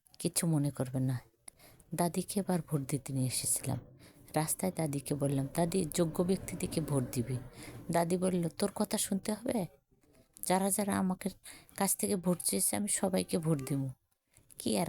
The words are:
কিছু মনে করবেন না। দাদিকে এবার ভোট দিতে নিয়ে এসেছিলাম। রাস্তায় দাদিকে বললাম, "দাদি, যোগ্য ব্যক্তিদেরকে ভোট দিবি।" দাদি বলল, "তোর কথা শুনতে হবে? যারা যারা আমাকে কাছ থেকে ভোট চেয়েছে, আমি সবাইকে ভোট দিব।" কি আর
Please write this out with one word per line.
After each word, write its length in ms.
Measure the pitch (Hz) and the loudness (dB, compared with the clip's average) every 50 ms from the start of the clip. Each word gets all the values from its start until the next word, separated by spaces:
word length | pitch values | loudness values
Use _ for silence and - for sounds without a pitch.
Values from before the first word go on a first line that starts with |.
| _ _ - - | _ _ -16 -4
কিছু 280 | - 170 - - 175 | -4 0 0 2 2
মনে 240 | 165 160 143 143 143 | 4 4 4 2 2
করবেন 320 | - - 131 131 127 127 | 0 -2 -4 -2 0 0
না। 180 | 131 131 127 117 - - _ _ _ - _ _ - - - _ - - 160 | 0 2 0 -2 -4 -10 _ _ _ -20 _ _ -20 -20 -20 _ -12 -10 -2
দাদিকে 460 | 165 175 170 - 185 180 - - 208 | 0 0 0 0 -2 -4 -2 -2 -2
এবার 200 | 185 - 180 165 - - | 2 2 0 0 0 0
ভোট 100 | 151 143 | -2 -2
দিতে 320 | 135 131 147 131 - - | 0 0 -2 -4 -2 -2
নিয়ে 140 | 135 131 127 | 0 0 0
এসেছিলাম। 520 | 123 - - - - - - - 135 123 120 - - - - - - - - - - - | 0 0 -2 -2 -2 -2 -2 0 -2 -4 -4 -6 -12 -20 -20 -20 -20 -20 -20 -18 -2 0
রাস্তায় 380 | 151 160 - - - 190 185 - | 0 0 0 -2 -2 -2 -2 0
দাদিকে 380 | - 160 147 139 143 - - 156 | 0 -2 0 -2 -4 -2 -2 0
বললাম, 340 | 139 139 139 143 135 135 139 - | 0 2 2 2 0 0 0 0
"দাদি, 300 | 170 175 165 190 190 175 151 - | 0 0 2 2 0 0 0 0
যোগ্য 280 | - 170 160 - - | 0 0 2 2 0
ব্যক্তিদেরকে 580 | 175 185 190 - - - 185 - 180 - - 170 | 2 2 2 0 -2 -8 -6 -6 -6 -2 -2 -2
ভোট 240 | 147 - 143 135 123 - | 0 2 0 0 0 0
দিবি।" 240 | - 123 120 131 127 123 - - - - - - - - - - | -2 -2 -2 0 -2 -4 -6 -10 -16 -16 -16 -16 -16 -14 -4 0
দাদি 260 | 165 165 170 165 185 | 2 2 4 2 2
বলল, 320 | 175 185 185 185 175 170 156 | 2 2 0 2 0 0 -2
"তোর 240 | - - 208 202 - | -2 -2 -2 -2 0
কথা 240 | - 208 - - 202 | -2 -2 -2 0 -4
শুনতে 340 | - - 202 190 - - | -2 0 -2 -2 0 -2
হবে? 340 | 214 214 233 262 254 220 170 - - _ _ _ _ _ _ _ _ - - _ _ - | -4 -2 -2 -2 -2 -2 -2 -4 -8 _ _ _ _ _ _ _ _ -20 -20 _ _ -8
যারা 280 | - - 185 190 196 202 | 0 2 2 2 4 2
যারা 280 | 190 208 202 202 196 196 | 0 0 0 0 2 2
আমাকে 320 | 190 185 185 - - 190 - - _ - - - - - - | 2 2 0 -2 -4 -6 -6 -6 _ -20 -20 -20 -20 -16 -2
কাছ 200 | - 196 190 - | 0 0 0 2
থেকে 200 | - 214 196 208 | 0 0 -2 -2
ভোট 260 | 180 170 180 175 - | 0 2 2 0 2
চেয়েছে, 340 | - - 196 190 - - 208 | 0 -2 0 2 2 2 2
আমি 120 | 208 208 208 | 0 0 0
সবাইকে 500 | - - 202 185 185 185 175 - 190 180 | 0 0 2 2 2 2 0 2 0 0
ভোট 300 | 156 160 160 135 131 - | 2 2 0 0 0 -2
দিব।" 200 | 143 139 135 131 - _ _ _ _ _ _ _ _ - _ _ - - | 0 0 0 -2 -6 _ _ _ _ _ _ _ _ -20 _ _ -16 -8
কি 200 | - 226 220 190 | -4 -2 0 0
আর 80 | 170 | 0